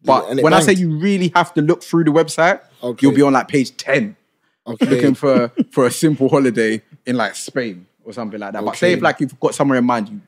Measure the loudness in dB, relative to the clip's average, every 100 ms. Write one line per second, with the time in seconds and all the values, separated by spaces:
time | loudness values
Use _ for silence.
0 | 0 0 0 0 2 4 4 2 0 -2
1 | 0 0 0 0 0 0 0 0 0 0
2 | 2 2 2 2 2 0 _ _ -10 0
3 | 2 4 4 2 0 -2 -2 -6 -4 -2
4 | -2 -8 _ _ _ _ -12 -4 0 2
5 | 2 0 0 0 0 -4 -4 0 0 2
6 | 0 0 2 2 2 0 -2 -2 -8 -14
7 | -6 -4 -4 -6 -10 -8 -8 -10 -20 _
8 | -18 -12 -12 -12 -12 -8 -8 -2 0 0
9 | -2 -2 -6 -4 -4 -2 0 0 0 -2
10 | -6 -12